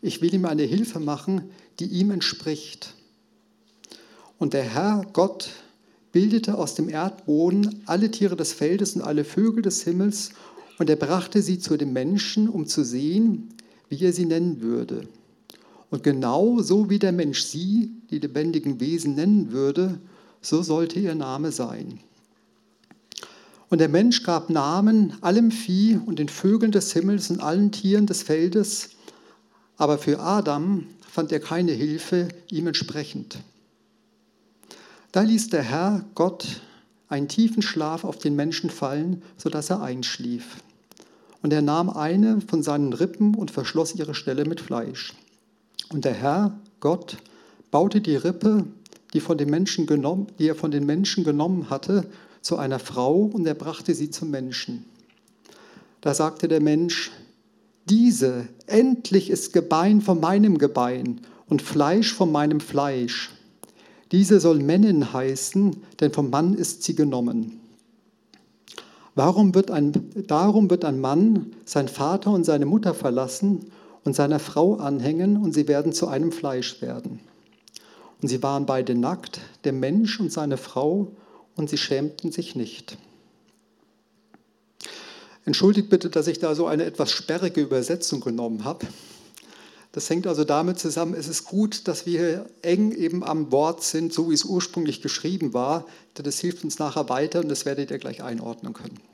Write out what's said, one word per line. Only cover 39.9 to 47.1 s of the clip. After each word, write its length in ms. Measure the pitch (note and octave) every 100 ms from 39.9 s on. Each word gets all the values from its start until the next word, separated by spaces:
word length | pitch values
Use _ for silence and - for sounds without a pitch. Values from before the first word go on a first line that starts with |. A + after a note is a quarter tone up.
| B2+ B2 - A#2+ A#2+ - - - _ _ - - _ _ _
Und 100 | D3+
er 120 | D3+
nahm 260 | D3 D#3 F3+
eine 520 | D#3 D3+ F#3 A3 G#3+
von 200 | - D#3+
seinen 320 | D3+ D3 C#3+
Rippen 400 | A#2+ F3+ - G#3
und 160 | G#3+ E3+
verschloss 460 | - B2 D#3+ D#3+ -
ihre 180 | D3+
Stelle 320 | D3 - C3 D3
mit 160 | E3
Fleisch. 540 | - B2+ A2+ - - - _ _ _ _ _ - -
Und 160 | D3+ C3+
der 80 |
Herr 460 | G#2 C3+ D#3+ G#3 - - _
Gott 380 | C#3+ F3 -